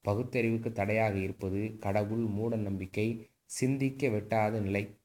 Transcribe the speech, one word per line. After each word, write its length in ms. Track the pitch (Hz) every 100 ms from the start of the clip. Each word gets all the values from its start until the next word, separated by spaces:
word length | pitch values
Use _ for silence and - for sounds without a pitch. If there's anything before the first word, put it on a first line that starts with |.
பகுத்தறிவுக்கு 680 | - 101 127 127 113 113 113
தடையாக 440 | 113 98 110 110 98
இருப்பது 600 | 95 - 98 95 110 110
கடவுள், 460 | 101 101 104 110 113
மூட 300 | 101 113 113
நம்பிக்கை, 720 | 101 95 95 - 110 117 - _ _
சிந்திக்க 640 | - 131 135 135 135 135
வெட்டாத 520 | 104 104 113 107 110
நிலை. 360 | 98 101 101 -